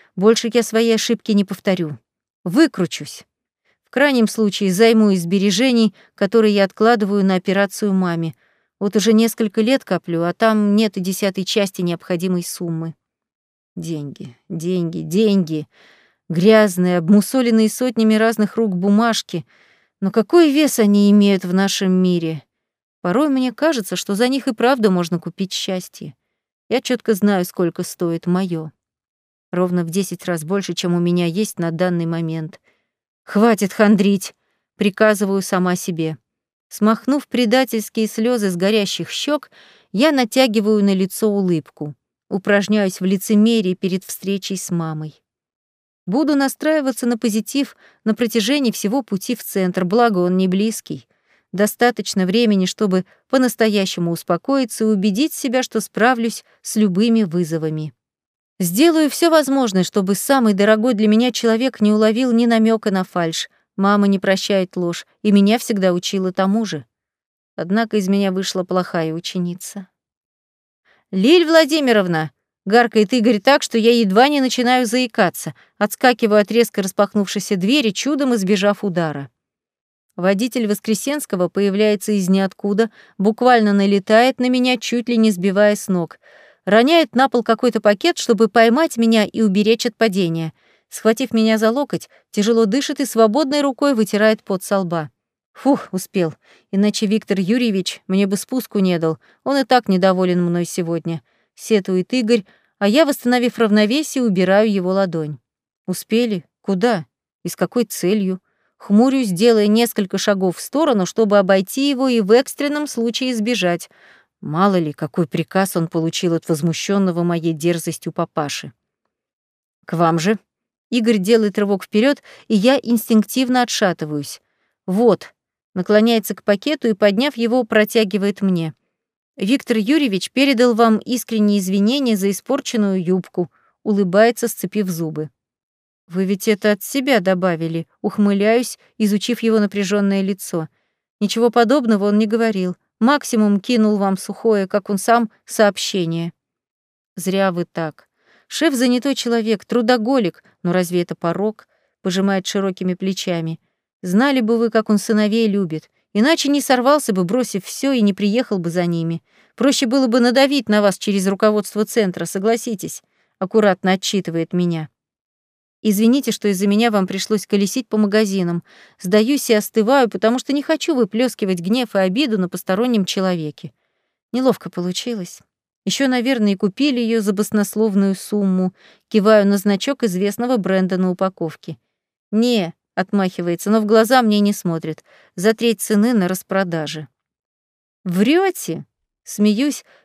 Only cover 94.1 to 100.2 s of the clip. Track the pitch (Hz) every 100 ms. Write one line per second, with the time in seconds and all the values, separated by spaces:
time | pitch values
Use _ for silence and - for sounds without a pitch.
94.1 | 208 220 220 - 190 - 196 180 170 151
95.1 | _ _ _ _ - 262 277 - 185 -
96.1 | 196 165 - _ _ - 196 208 - 202
97.1 | 220 - 196 180 240 240 190 175 - -
98.1 | 190 202 202 - 254 - 214 190 170 160
99.1 | 160 _ _ - 277 247 254 233 185 190
100.1 | 185